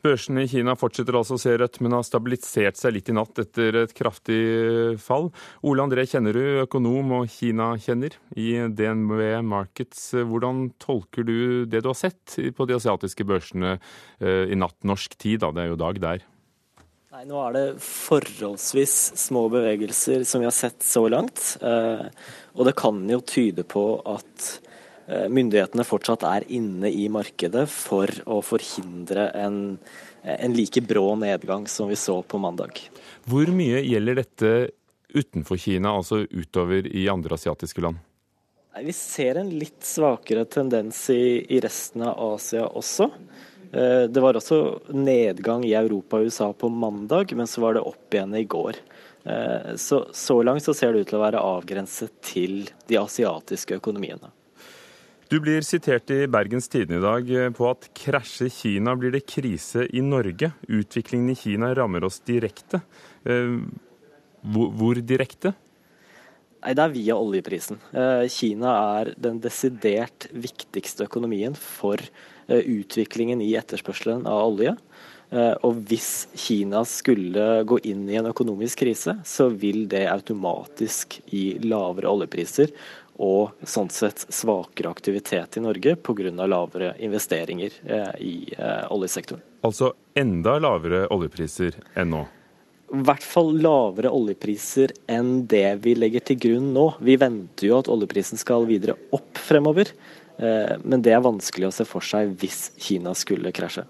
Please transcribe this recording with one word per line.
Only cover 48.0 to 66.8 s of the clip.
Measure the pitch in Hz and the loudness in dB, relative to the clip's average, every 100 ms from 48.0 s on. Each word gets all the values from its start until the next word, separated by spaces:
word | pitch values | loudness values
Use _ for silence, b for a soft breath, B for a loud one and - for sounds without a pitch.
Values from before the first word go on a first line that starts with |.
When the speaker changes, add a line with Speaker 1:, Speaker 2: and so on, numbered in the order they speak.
| - 104 | -4 -2
Speaker 2:
igjen | 98 107 | 0 -2
i | 104 | -2
går. | - 92 - - B B B - | -2 -4 -6 -16 B B B -6
Eh, | 110 120 120 - 117 | -4 -2 -4 -6 -8
så, | - 139 - - | 0 0 0 -10
så | - 240 | 2 4
langt | 120 143 | 4 0
så | 147 143 | -2 0
ser | 123 | 2
det | 110 | 2
ut | 98 | 0
til | 107 | 0
å | 107 | 2
være | 107 | 2
avgrenset | 95 92 87 98 95 - 110 _ | 0 -2 -4 -8 -8 -10 -12 _
til | - 92 90 98 98 - - | -8 -4 -2 -4 -8 -16 0
de | 110 | 0
asiatiske | 101 - 110 80 - 95 - 98 | 2 0 -2 -2 -8 -8 -6 -6
økonomiene. | - 101 87 - - _ _ B B B B B B B _ | -4 -6 -8 -10 -18 _ _ B B B B B B B _
Speaker 1:
Du | 156 | 0
blir | 151 156 147 | 2 0 0
sitert | 170 156 123 - 139 | -2 2 0 2 0
i | 139 | 2
Bergens | 110 101 120 - | 2 2 -2 -2
Tidende | 131 85 85 | -2 0 2
i | |
dag, | 98 120 123 127 | 2 0 0 0
eh, | 127 | 0
på | 117 123 | 0 0
at | 127 - - | 0 -8 -10
krasjer | - 139 117 - 123 | -2 -2 -4 -4 -4
Kina, | - 113 98 113 127 | -2 -2 0 0 0
blir | 123 | 0
det | 139 - | -2 -4
krise | - 131 87 - 120 123 | -4 -4 -4 -4 -4 -2
i | 123 139 | -2 0
Norge. | 135 101 87 160 - - | 0 0 -2 -4 -4 -2
Utviklingen | 110 101 120 - 120 123 | -2 -2 -6 -2 0 0
i | 127 | -2
Kina | 110 101 120 127 | -2 0 0 2
rammer | 117 87 95 | 0 0 -2
oss | - | -4
direkte. | - 120 113 - - 185 - B B B - | -2 -2 -2 -8 -6 -6 -6 B B B -2
Eh, | 123 123 120 - - _ _ _ _ _ _ 104 | 0 0 -4 -6 -12 _ _ _ _ _ _ -2
hvor, | 107 117 | 0 0
hvor | 110 113 123 | 2 0 0
direkte? | 117 131 131 - 185 196 _ b b b b b b b _ _ | 0 0 0 -4 -4 -4 _ b b b b b b b _ _
Speaker 2:
Nei, | - | -2
det | 131 | 2